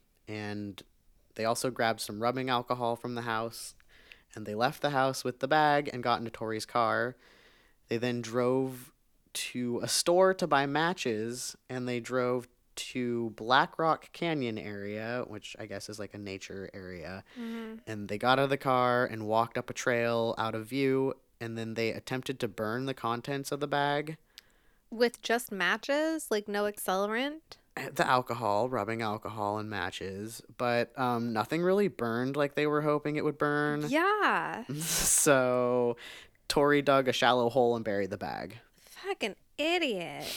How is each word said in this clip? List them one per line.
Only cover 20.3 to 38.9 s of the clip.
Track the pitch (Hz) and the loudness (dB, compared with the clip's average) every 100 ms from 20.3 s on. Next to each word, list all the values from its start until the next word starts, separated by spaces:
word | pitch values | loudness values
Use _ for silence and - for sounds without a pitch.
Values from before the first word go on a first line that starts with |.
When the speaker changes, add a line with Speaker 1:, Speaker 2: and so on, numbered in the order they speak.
| - | 0
Speaker 1:
out | 113 | -2
of | 110 110 | -4 -4
view, | 131 135 135 135 - _ - | 0 2 2 0 -4 _ -12
and | 117 113 | -8 -6
then | 113 | -4
they | 113 113 | -2 -2
attempted | 104 - 131 127 131 | -2 -4 -6 -4 -4
to | 117 | -4
burn | 92 107 117 135 | -4 -4 -2 -4
the | |
contents | 131 117 117 120 139 139 | -4 -2 -2 -4 -6 -4
of | 143 | -4
the | 147 | 0
bag. | 143 143 143 151 160 _ - - _ _ _ - | 2 2 0 -2 -10 _ -20 -20 _ _ _ -10
Speaker 2:
With | 220 240 - | 0 0 0
just | - 226 - | -2 0 -2
matches? | 196 175 214 - 285 320 320 - | -2 0 0 0 0 0 -2 -2
Like, | 214 208 | -2 -2
no | 202 | -2
accelerant? | 208 208 - 190 202 226 277 311 - - _ - 135 | -2 -2 -2 0 0 -2 -4 -6 -16 -20 _ -10 -6
Speaker 1:
The | 151 165 | 0 4
alcohol, | 131 127 117 113 101 123 | 4 2 -2 0 2 2
rubbing | 127 101 113 | 0 -2 -2
alcohol | 113 107 87 107 101 107 | -2 -4 -6 -4 -2 -2
and | 107 | -4
matches, | 104 90 - 90 98 107 113 - - | -4 -4 -6 -8 -8 -10 -12 -16 -4
but, | 123 120 117 - | 0 2 0 0
um, | 127 120 117 | 0 0 0
nothing | 110 107 160 | 0 0 0
really | 175 196 202 | 2 4 2
burned | - 117 113 127 143 | 0 -2 0 0 0
like | 143 | 0
they | - 147 | 0 0
were | 147 | 2
hoping | 151 147 151 147 | 2 2 0 -2
it | |
would | 151 147 | -2 0
burn. | 147 147 147 147 151 | 0 2 2 0 0
Speaker 2:
Yeah. | 285 370 427 339 196 160 180 233 | 2 2 4 2 0 -2 -6 -8
Speaker 1:
<laughs> | |
So | 143 165 160 - - - 135 127 123 123 123 120 117 - - - _ - | -6 -2 0 4 4 6 6 6 4 4 4 2 0 -8 -18 -20 _ -2
Tori | - 143 147 | 4 6 6
dug | 139 135 131 | 6 6 4
a | |
shallow | 120 123 123 117 | 4 4 6 4
hole | 127 120 117 | 4 4 4
and | |
buried | 110 101 95 | 0 0 0
the | 98 | -2
bag. | 78 52 76 - - _ - | -6 -6 -8 -12 -20 _ -20